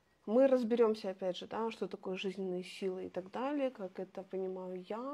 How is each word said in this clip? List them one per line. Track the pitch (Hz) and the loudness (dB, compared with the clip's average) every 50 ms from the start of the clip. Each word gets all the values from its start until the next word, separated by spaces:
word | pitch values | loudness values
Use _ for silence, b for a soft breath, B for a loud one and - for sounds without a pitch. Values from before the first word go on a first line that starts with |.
| _ _ _ _ _ | _ _ _ _ _
Мы | 208 214 254 269 | 4 6 8 8
разберемся, | 269 262 254 247 214 240 233 233 214 220 220 - 190 | 8 8 6 4 4 4 6 6 6 4 2 -2 -6
опять | 190 196 196 185 180 | -4 -2 -2 -2 -2
же, | - 190 | -4 -6
да, | 190 190 208 226 226 | -6 -4 -2 -2 -2
что | 220 - 208 | -2 -4 -6
такое | 180 - 190 - 196 185 | -6 -6 -6 -6 -6 -4
жизненные | 185 202 190 185 196 190 185 180 180 180 | -2 -4 -4 -4 -4 -4 -2 -2 -4 -6
силы | 180 - - 202 190 185 185 185 | -8 -8 -4 -4 -4 -4 -4 -8
и | 180 | -6
так | - 185 185 190 | -6 -8 -8 -6
далее, | - 214 247 277 302 285 269 262 | -4 -4 -2 0 0 0 0 -2
как | 262 - 196 185 - - | -2 -6 -8 -8 -6 -8
это | 185 185 - 196 185 | -10 -8 -10 -12 -8
понимаю | - - 190 190 185 185 185 185 180 185 185 185 - | -6 -4 -4 -2 -4 -4 -6 -6 -6 -8 -8 -6 -6
я, | 208 220 247 277 | -6 -6 -4 -6